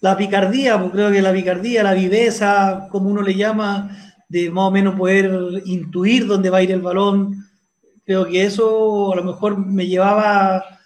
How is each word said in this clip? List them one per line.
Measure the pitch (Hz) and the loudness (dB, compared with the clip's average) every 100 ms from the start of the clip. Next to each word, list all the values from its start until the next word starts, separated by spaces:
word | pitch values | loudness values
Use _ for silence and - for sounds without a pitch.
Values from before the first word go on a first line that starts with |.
la | 190 196 | -2 0
picardía, | 202 202 190 254 269 208 | 0 0 0 0 0 0
pues | 180 | 0
creo | 190 208 | 0 2
que | 202 | 2
la | 190 | 2
picardía, | 190 180 180 226 233 | 0 0 -4 -2 0
la | 202 | 2
viveza, | 190 185 208 233 214 202 202 196 190 - | 2 2 2 2 0 0 2 2 -2 -6
como | 196 190 | -4 -2
uno | 208 | 0
le | 196 | -2
llama, | 190 214 214 202 202 202 - - _ _ | -2 -2 -2 -2 -4 -8 -14 -20 _ _
de | 175 175 | -4 -4
más | 175 190 | 0 2
o | |
menos | 196 196 185 | 2 0 0
poder | 185 196 190 185 180 190 190 | 2 2 2 -2 -4 -8 -6
intuir | 180 156 175 196 247 202 | -6 -6 -2 2 2 2
dónde | 196 185 | 0 2
va | 185 | 2
a | |
ir | 185 | 2
el | 185 | 0
balón, | 180 190 202 196 196 196 - _ _ _ _ _ - | -2 0 2 2 -2 -6 -14 _ _ _ _ _ -4
creo | 190 175 | -2 0
que | 180 | 0
eso | 202 202 220 220 220 208 196 | 0 0 0 2 0 0 0
a | 180 | -2
lo | |
mejor | 180 180 208 202 | -4 -4 -2 -2
me | 190 196 180 | -2 -2 -2
llevaba | 185 196 208 214 202 190 185 - - | 2 2 2 2 2 2 0 -4 -16